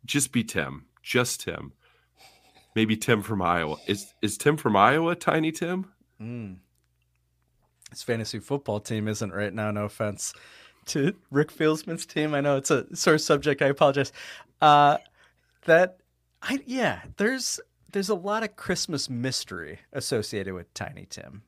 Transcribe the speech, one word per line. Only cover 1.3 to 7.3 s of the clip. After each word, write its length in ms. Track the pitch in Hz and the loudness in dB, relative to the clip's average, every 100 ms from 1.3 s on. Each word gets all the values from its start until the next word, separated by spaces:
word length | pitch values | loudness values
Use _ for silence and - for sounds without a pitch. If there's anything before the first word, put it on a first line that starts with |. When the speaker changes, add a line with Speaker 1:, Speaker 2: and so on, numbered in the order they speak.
| - | -4
Speaker 1:
Tim. 300 | - 78 69 _ _ _ _ _ - _ _ _ _ | -8 -8 -12 _ _ _ _ _ -20 _ _ _ _
Maybe 220 | 110 110 110 | 0 2 0
Tim 260 | - 110 | 2 0
from 200 | 98 107 | 2 -2
Iowa. 340 | 87 87 78 76 - | 2 2 0 -6 -4
Is, 280 | 101 - _ | -4 -4 _
is 160 | 107 - | -4 0
Tim 180 | 147 151 | 0 2
from 200 | 120 98 | 2 6
Iowa 380 | 107 147 165 | 6 6 0
Tiny 380 | 175 - 160 160 | 0 0 2 0
Tim? 400 | 160 170 185 185 _ _ _ | -2 -4 -4 -6 _ _ _
Speaker 2:
Mm. 360 | 110 120 107 90 _ _ _ _ _ _ _ | -12 -10 -12 -14 _ _ _ _ _ _ _